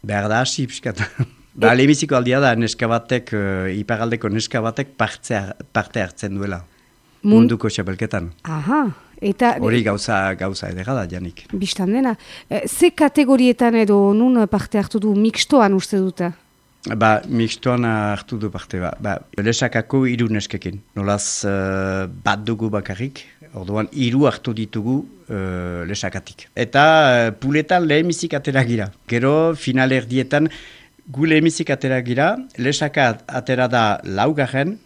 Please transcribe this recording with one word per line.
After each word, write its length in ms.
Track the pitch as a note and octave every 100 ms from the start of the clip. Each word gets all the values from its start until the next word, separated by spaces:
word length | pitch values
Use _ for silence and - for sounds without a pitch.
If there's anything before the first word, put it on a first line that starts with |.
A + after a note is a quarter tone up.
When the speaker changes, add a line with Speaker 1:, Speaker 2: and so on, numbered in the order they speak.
Speaker 1:
Behar 240 | G#2 G#2 G#2
da 120 | A2+
hasi 240 | C3 - B2+
pixkat. 320 | - B2 G#2+ G2+ - C3
<laughs> 260 | _ _ -
Ba, 160 | A#2
Speaker 2:
E- 40 | B2
Speaker 1:
lehenbiziko 380 | C#3 D3 D3+
aldia 240 | C3 B2 C3
da, 160 | C#3
neska 320 | A#2 A2+ - A#2
batek, 440 | A#2 - B2 -
eh, 400 | A2 G2 F#2+ F#2+ G2
iparraldeko 500 | G#2 A2 A#2 A2+ G#2+
neska 320 | A2 - A#2+
batek 280 | A2+ A2+ C#3 -
parte 360 | G#2+ - -
har-, 200 | A2 G2 - -
parte 280 | A2+ G2+ A#2
hartzen 320 | F#2 - G2+ G2
duela. 260 | G2+ F2+ E2+ _ _ _ _ _
Speaker 2:
Mun- 220 | G#3 A2+ A#2+
Speaker 1:
Munduko 200 | A#2 A2
txapelketan. 600 | - F#2 F#2 A2 G2+ E2+ -
Speaker 2:
Aha, 480 | D#3+ D#3 D3 D4 B3 C#3 _ -
eta 360 | G3+ F#3+ A#3+ -
Speaker 1:
Hori 220 | - A#2+
gauza, 520 | G#2+ G2+ - G2+ F#2+
gauza 340 | F#2+ F#2+ F#2+ G2
edera 240 | F2+ G2
da, 120 | C3 F2+
janik. 380 | F2+ F2+ - -
Speaker 2:
Bistan 380 | G3 G3 - F#3
dena. 240 | A#3 C4 G#3 - - -
Eh, 160 | A3+ -
ze 220 | - F4
kategorietan 840 | - D4 D4+ B3+ C4+ B3 A#3 A#3+ A3+
edo 360 | G#3 G3+ G3+
nun 340 | G#3 B3 B3 G#3
parte 320 | G3+ - G#3
hartu 220 | G3 A3
du 140 | G#3+
mixtoan 580 | G3+ A3 - - C#4+ G3+
uste 220 | F#3+ - G3
dut? 240 | F#3 F3 F3 E3 _ _ _ _
Speaker 1:
Ba, 380 | - A2 A2 G#2+ -
mixtoan 600 | A#2+ A2+ - C3 B2 A#2
hartu 500 | A2 G#2 G2+ - A2+
du 120 | G#2+
parte, 280 | - - F#2
ba. 120 | F2+ -
Ba, 160 | G#2+ G2 - -
Lesakako 680 | G#2+ A#2 B2 A2+ - C3+
hiru 240 | C3 A#2+ A#2
neskekin. 540 | G#2+ - F#2+ F#2 G2 _ -
Nolaz, 500 | G2+ G2+ - - G#2
eh, 600 | G2 F#2+ F#2+ F#2+ F#2+ F#2 F2+
bat 220 | G#2 G2+
dugu 240 | G#2+ A2 A2
bakarrik, 560 | G#2 F#2+ F#2+ C3 - - _ -
Orduan, 320 | G#2 F#2 G#2 G#2
hiru 340 | D3+ A#2+ C3 C#3
hartu 260 | - -
ditugu, 440 | A2 G#2+ A2+ A2 C3+ - - -
eh, 560 | G#2 F#2+ F2+ F2+ F2 E2+
Lesakatik. 640 | G#2 F#2 F#2+ - - - -
Eta, 280 | A#2+ C#3 D#3 D#3+ C#3+ B2 A2+
eh, 40 |
Puletan 540 | G#2 C3+ D3 D3+ F3+ E3
lehenbizik 480 | D3 F3 E3 E3
atera 300 | D3 C#3+ C3+
gira. 240 | A#2+ A#2 G#2 - -
Gero, 480 | A#2+ C3+ D3+ E3
final 380 | D#3 - B2+ C3
erdietan, 560 | C3 A2+ B2+ C3 D3 D#3+ - - - _ _ -
gu 200 | C3+ D#3+
lehenbizik 440 | D#3 E3 D#3 D3+
atera 300 | C3+ C3+ C3
gira, 340 | A#2+ B2 D#3+ B3+ C4 -
Lesaka 600 | B2 C#3+ D3+ D3 B2+ A2 -
atera 400 | B2+ A#2+ B2+ B2+
da 320 | A#2+ G#2+ G2
laugarren 760 | - F#2+ B2+ D3 B2+ C3 D3+ A3